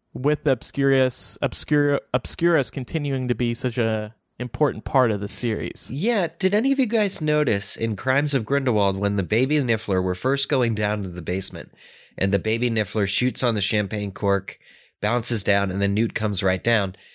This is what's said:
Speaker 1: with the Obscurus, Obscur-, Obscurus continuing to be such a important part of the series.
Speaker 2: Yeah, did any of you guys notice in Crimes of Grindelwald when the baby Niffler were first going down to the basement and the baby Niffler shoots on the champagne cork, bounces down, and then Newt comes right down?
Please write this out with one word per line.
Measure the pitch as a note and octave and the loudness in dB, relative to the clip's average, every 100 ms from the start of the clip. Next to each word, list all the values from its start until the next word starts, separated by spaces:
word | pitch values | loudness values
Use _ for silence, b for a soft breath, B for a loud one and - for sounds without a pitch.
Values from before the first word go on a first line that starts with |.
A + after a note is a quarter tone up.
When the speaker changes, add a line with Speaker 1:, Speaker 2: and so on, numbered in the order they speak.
| _ | _
Speaker 1:
with | C3 C3+ D3+ | -2 0 0
the | D3+ | 0
Obscurus, | C3 - - C#3 C3+ C3 - - - | 0 -2 0 4 4 2 0 -8 -4
Obscur-, | C#3+ - - D3 C#3+ C#3+ - | -4 -2 0 2 4 2 0
Obscurus | B2+ - - E3+ E3 C3 | -4 -4 0 2 2 0
continuing | - B2+ D#3 D3 C3+ B2+ | -4 -4 -4 -2 -2 0
to | |
be | A#2+ A#2+ | 0 0
such | A#2 B2+ A#2 | 0 -2 0
a | A2+ A2 G#2+ - _ - | 0 -2 -6 -12 _ -10
important | B2 - C#3+ E2+ | -6 0 0 0
part | - C3+ B2 | 0 2 4
of | G#2 | 2
the | G2+ | -4
series. | - A#2+ G2 F#2+ - - | -4 -2 -2 -4 -8 -8
Speaker 2:
Yeah, | C#3 G#3 A3+ E3+ - | -4 -2 0 -2 0
did | F#3 | 0
any | G3+ C4+ | 2 2
of | C4+ | 2
you | A#3+ | 2
guys | A3 G3+ - | 0 0 0
notice | D3+ D3+ C#3 G2+ - - | 0 2 2 0 -2 -4
in | A2+ | -2
Crimes | G2+ C3 C3+ D3 | -2 0 0 2
of | C#3 A2 | 0 0
Grindelwald | C#3 C3 G#2+ G2 F#2+ | 0 2 2 2 2
when | G2+ G2+ | 0 0
the | |
baby | F2 A2+ C3 D3+ | 2 2 2 2
Niffler | B2+ A2 - F#2 | 2 0 0 0
were | F#2 F2+ | 0 0
first | C3 C#3 - | -2 -2 0
going | C3+ A#2+ | 0 0
down | G#2+ G#2 G#2+ | 0 -2 -2
to | G2 | -4
the | F2 | -6
basement | E2 F#2 F#2 E2+ - _ B B B B | -4 -4 -4 -10 -14 _ B B B B
and | G2 | 0
the | F#2+ | 2
baby | G#2+ A#2 B2 | 0 0 0
Niffler | A2+ G#2 A2 G2 | 0 0 0 0
shoots | - B2 - | 0 0 0
on | B2+ | 0
the | A2 | 0
champagne | F#2+ G#2+ G2+ G#2+ G#2 | 0 0 0 -4 -6
cork, | - G2+ G2 F#2+ - b b b b | -2 0 0 -2 -18 b b b b
bounces | G#2 A#2+ A2 A2+ | -2 -2 0 -2
down, | - G2+ G2 | 2 2 2
and | F#2+ | 0
then | G2 | 0
Newt | G2 A2+ | 2 0
comes | - G#2+ G2 | -2 -2 0
right | G2 F#2 | 0 0
down? | - A2+ F#2+ F#2 b | 2 0 0 -6 b